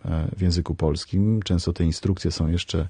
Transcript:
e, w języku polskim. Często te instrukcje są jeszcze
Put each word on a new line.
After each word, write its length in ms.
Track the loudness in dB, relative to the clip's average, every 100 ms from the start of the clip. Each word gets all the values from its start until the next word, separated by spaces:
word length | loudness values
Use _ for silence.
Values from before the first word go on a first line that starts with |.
| -4
e, 220 | -2 -2 0
w 40 |
języku 340 | 0 2 0 0
polskim. 680 | 0 0 -2 0 2 2
Często 300 | 0 0 0
te 100 | 0
instrukcje 480 | 0 0 0 0 -2
są 160 | 0 0
jeszcze 400 | 0 -2 -4